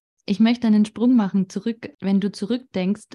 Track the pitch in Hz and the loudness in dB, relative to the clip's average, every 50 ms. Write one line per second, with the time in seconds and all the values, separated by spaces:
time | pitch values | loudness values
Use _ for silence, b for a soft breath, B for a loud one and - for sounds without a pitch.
0 | - _ _ _ _ - 202 196 220 226 240 240 - 226 214 208 208 208 - 202 | -8 _ _ _ _ -6 0 2 2 2 2 0 2 2 2 2 2 0 -2 0
1 | 226 247 262 233 202 185 - 196 185 185 - 196 - 226 226 - - - - _ | 2 2 4 2 2 2 0 -2 -2 -2 -6 -8 -6 -6 -8 -8 -12 -16 -14 _
2 | 190 196 196 196 202 196 196 - 202 196 240 247 - _ - 190 180 190 202 - | -2 0 0 0 0 -2 -4 -6 -6 -6 -6 -6 -6 _ -6 -4 -2 -2 -4 -4
3 | - _ | -8 _